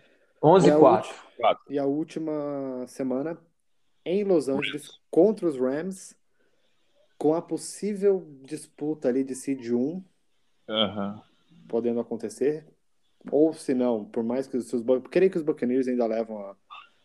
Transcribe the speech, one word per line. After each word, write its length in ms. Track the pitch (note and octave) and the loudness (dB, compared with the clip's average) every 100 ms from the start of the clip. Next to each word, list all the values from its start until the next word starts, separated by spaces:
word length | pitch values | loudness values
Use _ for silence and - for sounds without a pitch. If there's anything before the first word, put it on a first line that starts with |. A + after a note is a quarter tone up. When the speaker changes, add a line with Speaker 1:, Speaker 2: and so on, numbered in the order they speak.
| _ _ _ _ | _ _ _ _
Speaker 1:
Onze 300 | D3 F#3 D#3 D3+ | 6 8 8 8
quatro. 360 | C#3 A2+ - | 8 6 0
Speaker 2:
E 20 | |
a 60 | - | -12
ulti-, 180 | - - | -18 0
Speaker 3:
Quatro. 260 | A2 - - | 0 0 -2
Speaker 2:
e 40 | C#3 | -2
a 80 | C#3 | -2
última 1000 | D3 E3 D#3 D#3 D3+ C#3+ C#3+ C3+ B2+ B2 | -2 -4 -6 -6 -6 -6 -6 -8 -8 -10
semana 500 | - C3 B2+ D#3 E3+ _ _ _ _ _ _ | -6 -4 -4 -4 -8 _ _ _ _ _ _
em 200 | - F#3+ | -4 -2
Los 260 | G3 E3+ C3 | 2 2 2
Angeles 360 | C#3 - D3 - | -2 -4 -8 -12
Speaker 3:
Rams. 120 | - _ | -20 _
Speaker 2:
contra 340 | D#3 G3+ A3 E3+ | 6 6 4 -2
os 80 | C3 | 0
Rams, 560 | B2+ C#3+ F#3 F#3+ - - _ _ _ _ _ _ _ _ _ - | -2 -2 -6 -10 -16 -20 _ _ _ _ _ _ _ _ _ -2
com 160 | D3 E3 | 0 0
a 60 | |
possível 840 | E3 D#3+ - - G3 G3+ G3+ F#3+ D#3+ C3+ | -2 -8 -10 -8 -6 0 2 2 -2 -18
disputa 640 | C3+ D3+ - - D3 D3+ C3 | -14 -14 -14 -8 -6 -2 0
ali 160 | C3 | 0
de 120 | C3+ B2+ | -2 -6
seed 340 | - C3+ A#2 | -6 -6 -2
um, 300 | A#2+ C3+ F#3 - _ _ _ _ _ - | -2 -2 -4 -12 _ _ _ _ _ -4
Speaker 3:
Aham. 540 | A2 G2+ G#2 G2+ G#2+ - _ _ - - | 0 0 -2 -8 -10 -18 _ _ -20 -6
Speaker 2:
podendo 320 | A#2 A#2 A#2 | -2 -2 -2
acontecer. 680 | A#2 A2 G#2+ - C3 D#3 - _ _ _ _ _ - | -4 -6 -8 -4 -2 -2 -8 _ _ _ _ _ -2
Ou 220 | C#3 D#3+ | 2 2
se 220 | D3+ - B2+ | 0 -2 0
não, 280 | B2 A2 | 0 -2
por 200 | G2+ A#2+ | -4 -4
mais 240 | A2+ B2+ C3 | -2 -4 -4
que 100 | B2+ | -6
os, 80 | A2+ | -4
se 100 | B2 | -2
os 60 | |
Buc-, 260 | A2+ B2+ B2+ | 0 0 0
creio 220 | F3 F#3+ | 2 2
que 80 | F#3 | 2
os 60 | |
Buccaneers 440 | D3+ D3+ B2 C3 B2+ | -4 -2 0 0 0
ainda 200 | B2 A#2 | 0 0
levam 320 | A2 A2+ G#2+ | -2 -4 -8
a, 160 | G2 G2+ - - - _ | -12 -16 -20 -20 -20 _